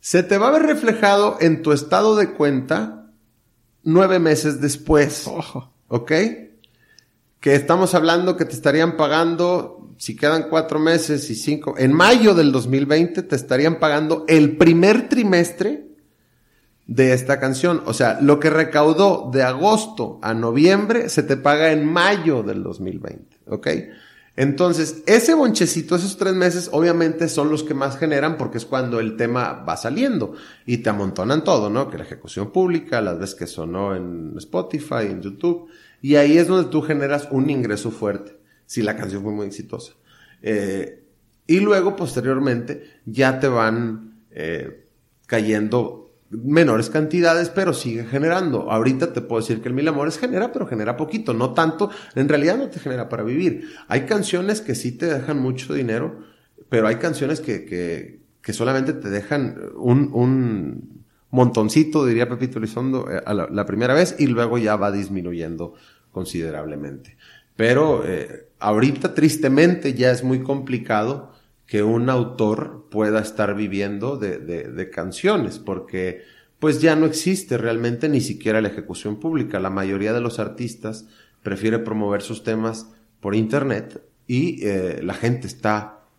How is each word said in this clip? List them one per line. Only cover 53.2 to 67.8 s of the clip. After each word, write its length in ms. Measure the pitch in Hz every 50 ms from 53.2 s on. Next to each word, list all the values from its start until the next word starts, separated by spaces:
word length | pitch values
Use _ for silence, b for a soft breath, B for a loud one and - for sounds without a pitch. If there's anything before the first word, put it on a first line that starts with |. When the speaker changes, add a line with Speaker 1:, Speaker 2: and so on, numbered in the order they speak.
Speaker 1:
vivir. 460 | 104 113 123 151 185 175 - B B B B B B
Hay 160 | B - 139
canciones 580 | 135 - 220 208 185 - - 175 185 202 214 214
que 140 | - - 123
sí 160 | 127 - 127
te 160 | 123 - -
dejan 320 | 170 151 135 131 156 151 143
mucho 340 | 127 131 127 127 - -
dinero, 460 | 151 143 131 117 110 117 143 - B B B B B B B B B _ - _
pero 200 | - 117 110 107
hay 80 | 113
canciones 440 | 117 - 170 151 - 143 135 160 151
que, 240 | - - 110 90 -
que, 580 | - 92 90 87 85 85 71 - - - - _ _ _ _
que 100 | _ -
solamente 400 | 104 - 117 127 135 135 135 135
te 160 | - - - 104
dejan 480 | 98 104 101 - 147 147 135 110 - - - - -
un, 340 | - 85 123 120 139 143 -
un 920 | - 117 123 127 131 131 127 117 107 98 85 67 - - - - - - - _ _ _ _ _
montoncito, 760 | - 127 123 123 117 113 107 107 - 156 156 156 151 156 139
diría 240 | 127 117 113 123 120
Pepito 300 | 123 110 127 127 131 117
Elizondo, 500 | 110 107 - 117 127 131 131 131 - -
eh, 140 | 87 92 -
a 80 | -
la, 140 | 104 98 85 -
la 160 | - 101 101
primera 300 | - 95 104 120 123 131
vez, 220 | 156 185 180 - -
y 80 | 151
luego 320 | 131 120 113 120 113 117 120
ya 160 | 110 107 107
va 160 | 104 98 101
disminuyendo 840 | 98 101 101 95 98 95 87 87 87 85 82 80 85 80 85 85 b b b b b b b b
considerablemente. 1080 | _ 92 90 - - 87 82 80 76 76 76 78 76 73 73 71 69 65 - - - b b b b b b b _
Pero, 480 | - 110 117 123 135